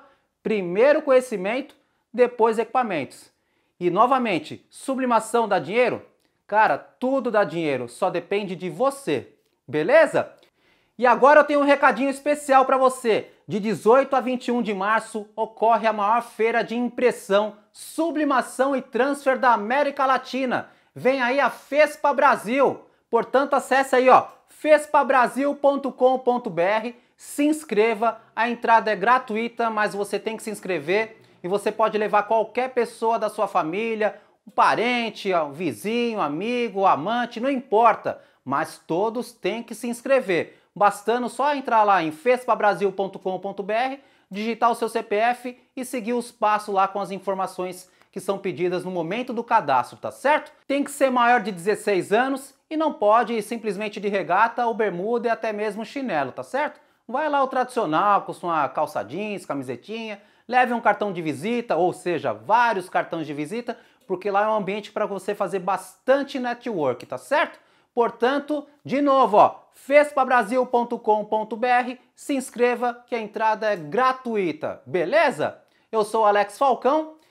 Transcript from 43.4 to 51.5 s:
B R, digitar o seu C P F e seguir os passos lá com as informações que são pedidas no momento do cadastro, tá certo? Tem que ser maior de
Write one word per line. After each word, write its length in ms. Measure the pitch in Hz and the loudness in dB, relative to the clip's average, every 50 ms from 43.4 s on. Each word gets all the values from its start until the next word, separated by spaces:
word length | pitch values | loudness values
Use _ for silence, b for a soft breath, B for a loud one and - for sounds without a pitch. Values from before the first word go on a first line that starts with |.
| 190 196 196 202 | -8 -8 -10 -8
B 120 | 196 190 214 | -6 -4 -4
R, 260 | 226 262 269 269 277 b b b b b b | -2 -2 -4 -6 -10 b b b b b b
digitar 400 | 185 202 214 233 226 220 247 240 | -10 -8 -6 -6 -2 0 0 0
o 40 | 226 | 2
seu 140 | 233 233 220 | 0 -2 -4
C 140 | - 226 | -4 -6
P 140 | 220 226 208 | -4 -2 -2
F 420 | 208 226 240 240 247 - 247 247 - _ _ _ | 0 0 0 -2 -2 -8 -12 -14 -14 _ _ _
e 80 | 269 247 | -12 -10
seguir 300 | - - 247 196 233 247 | -8 -8 -6 -4 -4 -4
os 180 | 240 233 - | -4 -4 -8
passos 420 | - _ 214 214 214 208 208 214 202 | -6 _ 0 0 0 0 -2 -2 0
lá 140 | 190 196 190 | 0 0 0
com 100 | 196 202 | -2 -6
as 120 | 196 175 | -8 -6
informações 800 | 196 185 - 202 190 190 185 180 - - 180 185 180 180 - b b b b b | -8 -8 -6 -6 -4 -4 -6 -6 -6 -8 -8 -8 -10 -14 -18 b b b b b
que 80 | _ 196 | _ -8
são 200 | 180 - 196 196 | -4 -4 -4 -4
pedidas 440 | 196 190 151 143 180 180 180 175 | -4 -6 -4 -2 -2 -2 -2 -4
no 80 | 165 185 | -6 -6
momento 440 | 185 175 160 165 202 240 254 254 226 | -6 -6 -6 -4 -6 -6 -6 -6 -8
do 100 | 233 233 | -8 -2
cadastro, 540 | - 240 214 160 139 135 123 120 - 123 - | 0 0 0 2 2 0 0 0 -2 -8 -12
tá 120 | - 110 | -12 -12
certo? 400 | - - - 269 302 285 294 - b b b | -10 -4 0 0 0 0 -2 -8 b b b
Tem 160 | - 269 285 | -4 -2 -2
que 80 | 277 - | -2 -4
ser 200 | - - 277 262 | -2 0 0 2
maior 320 | 247 247 240 233 247 247 | 2 2 4 4 4 2
de 100 | 185 220 | 2 -2